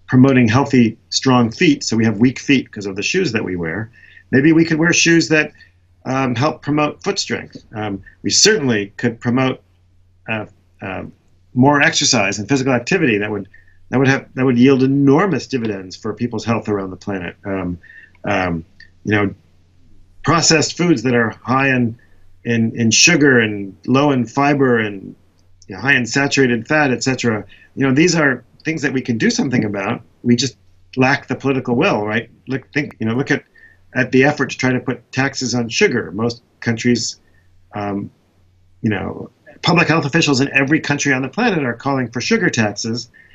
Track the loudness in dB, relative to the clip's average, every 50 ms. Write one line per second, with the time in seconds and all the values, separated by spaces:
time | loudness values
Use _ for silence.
0 | _ 2 4 6 6 6 6 4 4 4 2 2 0 2 4 4 4 2 0 -6
1 | _ -8 -8 -4 0 2 4 4 2 2 0 0 2 2 2 2 0 -4 -2 0
2 | 0 0 0 2 2 0 0 0 -2 0 0 0 0 -4 -10 -12 -10 -10 -8 -6
3 | -6 -4 -2 -2 -2 -2 -2 -4 -4 -4 -6 -6 -6 -6 -6 -6 -8 -10 -14 -20
4 | -20 -20 -20 -20 -6 -2 2 4 4 6 6 4 4 2 2 0 0 2 2 2
5 | 2 4 4 2 2 2 2 0 0 -2 -6 _ -20 _ _ _ _ _ _ _
6 | -8 -6 -4 -2 -2 -2 -2 0 -2 -2 -2 -4 -4 -2 -2 0 0 -2 -4 -6
7 | -6 -6 -4 -4 -6 -6 -6 -8 -8 -12 -18 -20 -20 -14 -10 -8 -8 -6 -8 -8
8 | -12 -16 -16 _ -6 -2 0 2 4 4 4 2 2 0 0 0 -2 -4 -6 -4
9 | -4 -4 -4 -4 -4 -2 0 0 0 0 -2 -6 _ _ _ _ _ _ _ _
10 | _ _ _ _ _ -8 -8 -8 -8 -10 _ _ _ _ _ -14 -12 -12 -10 -10
11 | -12 -14 -16 _ _ _ _ _ _ _ 0 2 4 4 4 4 2 2 0 0
12 | 0 0 0 0 0 -2 -4 -6 -4 -2 -2 -2 0 0 0 -2 0 -2 -2 0
13 | 0 0 0 0 -2 -4 -6 -8 -8 -12 -16 -20 -20 -20 -20 -20 -10 -4 -2 0
14 | 2 2 2 0 -2 -8 -6 -2 0 2 4 4 6 6 6 4 2 2 2 2
15 | 4 4 4 4 4 2 -2 -4 -4 -6 -6 -6 -4 -4 -6 -8 -10 -14 -16 -12
16 | -10 -10 -8 -6 -6 -6 -6 -6 -4 -2 -2 -2 -2 -2 -4 -4 -4 -6 -10 -12
17 | -8 -8 -8 -6 -6 -10 -12 _ -10 -8 -6 -4 -4 -6 -6 -8 -12 -18 -20 -20
18 | -20 -20 _ _ -6 -4 -2 -2 -2 -2 -4 -6 -8 -12 _ -20 -20 -20 _ _
19 | -6 -2 0 0 0 -2 -4 -8 _ _ _ _ _ _ _ _ _ -20 -20 -20
20 | -20 _ _ -6 -2 0 2 2 4 4 4 2 2 0 -2 0 2 2 2 2
21 | 2 0 2 2 0 0 -4 -6 -4 -2 0 0 2 2 2 0 0 -2 -4 -8
22 | _ _ -20 -20 -20 -20 -20 -10 -4 -2 0 0 0 0 0 0 0 2 2 4
23 | 4 4 4 6 6 6 6 4 4 2 -2 -4 -8 -10 -12 -10 -4 0 2 2
24 | 4 4 2 0 0 -2 -2 0 0 2 2 2 2 2 2 2 0 -2 -6 -10
25 | -14 -16 -18 _ _ _ _ _ _ _ _ _ _ -16 -12 -4 0 0 2 2
26 | 0 -2 -2 -2 -2 0 2 2 2 2 2 -2 -2 -2 0 0 0 0 -2 -2
27 | -2 -4 -2 -2 -2 -2 -2 -2 -6 -10 -18 -20 -20 _ -6 -2 0 2 4 4
28 | 4 2 2 2 2 0 0 -2 -6 _ _ _ -8 -8 -6 -4 -4 -4 -4 -4
29 | -4 -4 -2 -2 0 0 0 0 -2 -2 0 -2 -2 -2 -4 -4 -4 -4 -6 -6
30 | -10 _ _ _ 0 0 0 2 0 -4 -8 _ _ _ _ _ _ _ -2 0
31 | 2 2 0 -2 -4 -6 -8 -4 -2 -2 -2 -2 -2 -2 0 0 2 2 0 0
32 | -2 -2 -4 -4 -6 -8 _ _ _ -8 -8 -8 -8 _ -6 -6 -6 -6 -8 -6
33 | -4 -4 -2 -2 -2 0 -2 -2 -4 _ _ _ -20 -20 _ _ _ _ -4 -4
34 | -2 2 2 4 4 4 2 0 -4 -6 -4 -4 -2 -2 -2 -2 -2 -4 -8 -8
35 | -10 _ -4 -4 -4 -2 -4 -4 -6 -4 -2 -2 -4 -4 -2 0 0 2 2 0
36 | -4 -6 -6 -4 -4 -4 -4 -6 _ _ _ -8 -4 -4 -4 -2 0 0 0 0
37 | 0 -4 -10 -12 _ _ _ _ _ _ _ _ _ _ -10 -8 -6 -6 -6 -6
38 | -8 -10 _ _ _ _ _ _ _ _ _ _ _ _ _ _ -4 -2 -2 -2
39 | -4 -8 -10 -12 -14 -16 _ _ _ -20 -16 -6 -2 0 2 2 2 2 2 0
40 | 0 0 0 2 2 2 2 2 0 0 0 0 0 2 0 0 0 -2 -4 -2
41 | 0 -2 -2 -2 -2 -4 -4 -2 0 0 0 0 -2 -4 -4 -4 -4 -4 -2 -2
42 | -2 -4 -6 -6 -2 0 0 0 0 0 0 0 -2 -2 -2 -6 -6 -6 -6 -8
43 | -8 -12 _ -20 -20 _